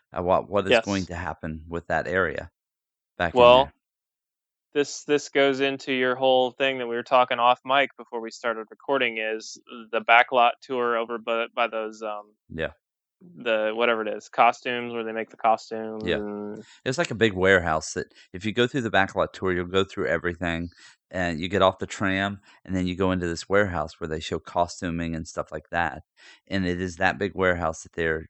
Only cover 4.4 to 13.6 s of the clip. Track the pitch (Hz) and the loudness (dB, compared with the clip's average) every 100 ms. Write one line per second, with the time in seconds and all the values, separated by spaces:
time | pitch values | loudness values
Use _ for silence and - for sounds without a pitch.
4.4 | _ _ _ 147 143 - - 147 - 143 | _ _ _ -2 -2 -4 -2 -2 0 2
5.4 | 139 131 139 135 - 131 127 127 131 127 | 2 2 0 -2 -4 -2 0 2 4 4
6.4 | 127 113 135 131 120 117 117 127 127 123 | 2 0 -2 0 -4 -4 2 4 4 4
7.4 | 120 123 131 139 135 - 117 120 113 - | 4 2 2 2 0 -4 -14 -10 -10 -6
8.4 | 120 110 110 - - 139 120 113 110 110 | -6 -6 -8 -10 -2 0 0 -2 -6 -6
9.4 | 107 - - 123 113 113 110 117 123 127 | -8 -18 -18 -18 -6 -4 6 6 6 4
10.4 | 120 - - 127 120 117 113 117 113 113 | 4 2 -6 -4 -2 -2 -4 -6 -4 -2
11.4 | 117 127 117 113 110 107 107 104 104 _ | -2 -2 -2 -2 -6 -8 -10 -10 -14 _
12.4 | _ 82 78 - _ _ _ _ 90 87 | _ -6 -6 -8 _ _ _ _ -20 -10
13.4 | 123 110 | -2 0